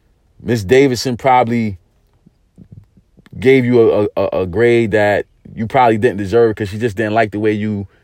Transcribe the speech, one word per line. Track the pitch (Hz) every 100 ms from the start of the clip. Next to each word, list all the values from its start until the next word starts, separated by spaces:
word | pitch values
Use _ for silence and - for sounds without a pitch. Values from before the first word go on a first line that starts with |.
| _ _ _ _
Miss | - 120 92
Davidson | 131 139 120 135 117
probably | 135 127 117 120 110 98 _ _ _ _ _ _ _ - - - - _ _ _ _ -
gave | 110 135
you | 120 120 113
a, | 101 104 -
a, | 98 87
a | 92
grade | 95 120 117 113
that | 107 104 101 - _ - -
you | 113
probably | 139 123 110
didn't | 120 95
deserve | 98 117 117 104
'cause | 104
she | 104
just | 117 98
didn't | 107
like | 110 110
the | 104
way | 110
you | 107 107 101 98 _